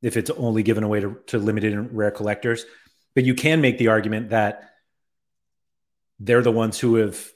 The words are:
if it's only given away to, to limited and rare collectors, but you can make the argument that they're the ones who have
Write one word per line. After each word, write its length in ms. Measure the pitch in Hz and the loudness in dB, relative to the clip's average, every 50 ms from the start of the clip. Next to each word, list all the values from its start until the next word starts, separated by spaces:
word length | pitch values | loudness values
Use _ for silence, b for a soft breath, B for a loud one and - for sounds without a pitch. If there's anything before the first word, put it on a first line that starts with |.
if 160 | - 120 - 117 | -4 -2 -2 -2
it's 120 | 110 - | -2 -2
only 320 | - - - 117 110 110 107 | -4 -4 -2 0 0 0 2
given 200 | 107 113 107 107 | 2 0 0 0
away 160 | 107 107 104 | -2 -2 -2
to, 180 | 98 101 98 - _ - | -2 -4 -8 -12 _ -6
to 100 | - 117 | -6 -2
limited 340 | 101 107 107 107 101 107 | -2 0 -2 0 -2 -2
and 240 | 104 104 107 127 117 | -2 -2 -6 -8 -4
rare 160 | 110 107 104 | -2 -2 -2
collectors, 540 | 101 - 107 104 104 - - 123 117 113 - b b b b b b b b _ _ | -2 -4 -4 -4 -4 -4 -2 -4 -4 -4 -6 b b b b b b b b _ _
but 80 | 135 127 | 0 2
you 120 | 127 127 | 2 0
can 260 | 127 - 156 160 165 | 2 2 2 2 4
make 160 | 151 131 113 - | 4 2 2 2
the 100 | 120 110 | 2 4
argument 440 | 110 110 104 110 110 107 120 107 | 4 4 2 -2 -4 -6 -6 -2
that 420 | 110 113 107 104 107 - - - _ _ _ _ _ _ _ _ _ _ _ _ _ _ _ _ _ _ _ _ _ _ _ _ _ _ _ _ _ _ | 0 0 0 0 -2 -6 -16 -20 _ _ _ _ _ _ _ _ _ _ _ _ _ _ _ _ _ _ _ _ _ _ _ _ _ _ _ _ _ _
they're 220 | 104 98 120 120 | -2 2 2 4
the 100 | 123 120 | 4 4
ones 260 | 113 113 113 110 104 - | 2 2 0 -2 -2 -2
who 180 | - 123 117 | 0 2 4
have 360 | 113 110 104 87 - - - - | 4 2 0 -2 -8 -16 -18 -20